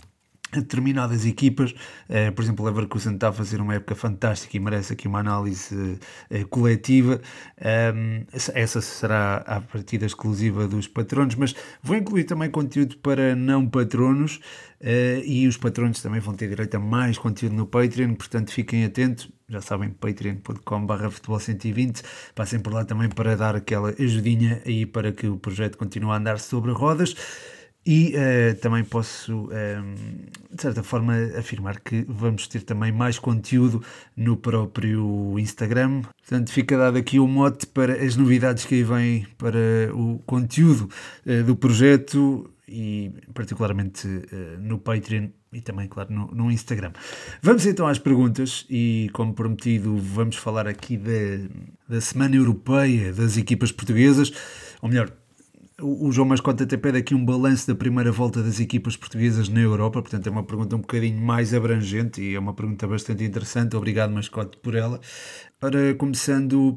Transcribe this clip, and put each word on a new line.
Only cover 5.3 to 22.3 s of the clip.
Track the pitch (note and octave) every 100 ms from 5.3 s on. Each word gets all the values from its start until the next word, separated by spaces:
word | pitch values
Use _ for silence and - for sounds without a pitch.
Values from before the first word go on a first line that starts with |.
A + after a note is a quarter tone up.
| G2+ G2+ F#2+ - G2 F#2+ F#2 - - -
eh, | G#2
coletiva. | F#2+ B2 A#2+ A2+ - C3 B2 A#2+ - - - -
Ehm, | A2 A2+ A#2 A2+ A2+ A2 A2+
essa, | B2 - B2+
essa | A2+ A#2+
será | - - G#2+ G#2+ G2+ G2+
à | - G#2
partida | A2+ A2 F#2+ A2 G#2
exclusiva | - A2 G2+ A2+ G2+ G2+
dos | G#2 G2
patronos, | - G#2+ C3 C#3
mas | A#2 C3+ - - -
vou | C3 G#3+
incluir | G3+ G3
também | D#3 D#3+ D#3+
conteúdo | D#3+ C#3 D3 C3+ -
para | D3 C3+ C3
não | B2+ C3 C3+ B2+
patronos, | C3 A#2+ A#2+ B2+ C#3 D3 - - - - _
eh, | B2+ B2 B2 B2+
e | - B2+ C3
os | A#2+
patronos | A#2 A#2+ A#2+ A2+
também | - A2
vão | G#2
ter | G2 G#2+
direito | G2+ G#2+ G#2
a |
mais | G#2 A#2+ B2 A2+
conteúdo | A#2 G2 A2+ G#2+
no | G#2+
Patreon, | A#2+ B2 A#2+ B2
portanto | A2 - A#2 G#2+
fiquem | - A2 A2+
atentos. | A2 - B2+ A#2+ - - -
Já | G#2+
sabem, | - G2+ G2+
patreon | F#2+ G#2+ G2+ G2+ G2
ponto | - G#2+
com | - G#2+ G#2
barra | G2+ G#2
futebol | - - G#2+
cento | A2 G2+
e | A2+
vinte. | G#2+ B2+ A#2+ - - -